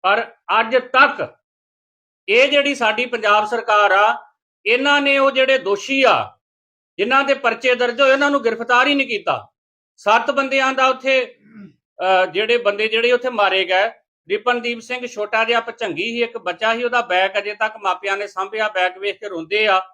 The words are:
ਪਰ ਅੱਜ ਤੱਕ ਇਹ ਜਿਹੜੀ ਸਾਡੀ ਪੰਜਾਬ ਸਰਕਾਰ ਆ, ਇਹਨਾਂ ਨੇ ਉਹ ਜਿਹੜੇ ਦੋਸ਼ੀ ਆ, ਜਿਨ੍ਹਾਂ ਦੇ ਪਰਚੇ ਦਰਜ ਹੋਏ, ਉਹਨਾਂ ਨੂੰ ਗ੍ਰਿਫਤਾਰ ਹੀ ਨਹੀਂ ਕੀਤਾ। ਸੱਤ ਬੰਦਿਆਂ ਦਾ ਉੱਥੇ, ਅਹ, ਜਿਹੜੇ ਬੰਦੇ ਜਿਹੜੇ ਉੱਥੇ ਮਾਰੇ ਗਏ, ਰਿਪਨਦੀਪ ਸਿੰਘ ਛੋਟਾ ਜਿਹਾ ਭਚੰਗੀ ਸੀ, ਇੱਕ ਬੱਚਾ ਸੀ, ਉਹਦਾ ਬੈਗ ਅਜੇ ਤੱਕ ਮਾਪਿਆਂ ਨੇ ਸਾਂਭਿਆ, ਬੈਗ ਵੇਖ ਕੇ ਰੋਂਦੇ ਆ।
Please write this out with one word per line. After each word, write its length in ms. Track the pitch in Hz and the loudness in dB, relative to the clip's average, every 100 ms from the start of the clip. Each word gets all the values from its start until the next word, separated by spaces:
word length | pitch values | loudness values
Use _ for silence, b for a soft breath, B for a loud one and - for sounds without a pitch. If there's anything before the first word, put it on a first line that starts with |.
ਪਰ 300 | 185 214 220 _ - 214 | 2 0 -2 _ -4 -2
ਅੱਜ 160 | 226 254 | 0 -2
ਤੱਕ 580 | 254 262 277 - 151 _ _ _ _ _ _ _ _ _ - | 0 2 2 2 -10 _ _ _ _ _ _ _ _ _ 0
ਇਹ 200 | 226 269 | 2 4
ਜਿਹੜੀ 260 | 285 277 | 2 2
ਸਾਡੀ 320 | 285 220 220 247 | 0 0 0 -4
ਪੰਜਾਬ 400 | 233 214 208 208 | -2 2 2 2
ਸਰਕਾਰ 440 | 233 226 208 202 | -4 0 2 4
ਆ, 420 | 190 214 233 - _ _ _ 208 | 4 2 0 -10 _ _ _ -2
ਇਹਨਾਂ 340 | 247 277 285 | 0 2 2
ਨੇ 180 | 277 277 | 2 2
ਉਹ 120 | 277 | 2
ਜਿਹੜੇ 280 | 262 262 262 | 2 2 0
ਦੋਸ਼ੀ 440 | 196 202 - 269 | 0 -4 -2 2
ਆ, 340 | 247 147 104 _ _ _ _ _ _ - | 4 2 -2 _ _ _ _ _ _ -6
ਜਿਨ੍ਹਾਂ 260 | 214 269 | 0 0
ਦੇ 100 | 277 | 2
ਪਰਚੇ 400 | 269 240 220 254 | 0 0 0 0
ਦਰਜ 260 | 247 240 233 | 0 0 2
ਹੋਏ, 120 | 269 | 2
ਉਹਨਾਂ 180 | 269 285 | 4 2
ਨੂੰ 140 | 285 | 0
ਗ੍ਰਿਫਤਾਰ 420 | 226 226 233 247 269 | 0 -4 0 2 2
ਹੀ 80 | |
ਨਹੀਂ 120 | 285 240 | 0 -2
ਕੀਤਾ। 420 | 208 - 127 98 _ _ _ _ _ | -4 -4 -6 -8 _ _ _ _ _
ਸੱਤ 340 | 202 233 285 | 2 2 2
ਬੰਦਿਆਂ 420 | 269 269 269 262 | -2 -2 0 -2
ਦਾ 140 | 269 262 | 0 0
ਉੱਥੇ, 500 | 254 262 262 240 _ _ 220 185 _ _ - | 0 -2 -2 -2 _ _ -20 -20 _ _ -6
ਅਹ, 240 | 185 185 185 | 2 2 2
ਜਿਹੜੇ 320 | 165 220 240 | -2 0 0
ਬੰਦੇ 300 | 202 202 214 | 0 -2 -2
ਜਿਹੜੇ 240 | 220 233 | 0 2
ਉੱਥੇ 180 | 247 254 | 0 0
ਮਾਰੇ 340 | 226 196 190 | 0 0 2
ਗਏ, 260 | 180 185 220 - _ _ - | 0 0 0 -4 _ _ -6
ਰਿਪਨਦੀਪ 500 | 208 240 240 240 233 | -4 -2 -2 -4 -8
ਸਿੰਘ 280 | 226 247 240 | -10 -10 -10
ਛੋਟਾ 380 | 208 208 220 | -8 -4 -2
ਜਿਹਾ 160 | 226 233 | 0 0
ਭਚੰਗੀ 420 | 233 - - 151 | -2 -8 -8 -6
ਸੀ, 200 | 220 233 | -6 -4
ਇੱਕ 160 | 233 226 | -6 -4
ਬੱਚਾ 380 | 180 170 220 226 | -8 -2 -2 -2
ਸੀ, 80 | |
ਉਹਦਾ 160 | 240 240 | -2 -2
ਬੈਗ 300 | 233 180 190 202 | 0 0 0 -2
ਅਜੇ 160 | 202 | -6
ਤੱਕ 220 | 202 185 214 | -4 -6 -4
ਮਾਪਿਆਂ 400 | 196 180 196 196 | -4 -4 -4 -6
ਨੇ 100 | 202 | -6
ਸਾਂਭਿਆ, 420 | 185 196 220 214 | -8 -6 -4 -2
ਬੈਗ 300 | 185 180 185 | 0 -2 -2
ਵੇਖ 220 | 202 190 | -8 -8
ਕੇ 80 | 208 | -10
ਰੋਂਦੇ 380 | 175 165 208 214 | -10 -4 0 2
ਆ। 160 | 190 190 | 0 -2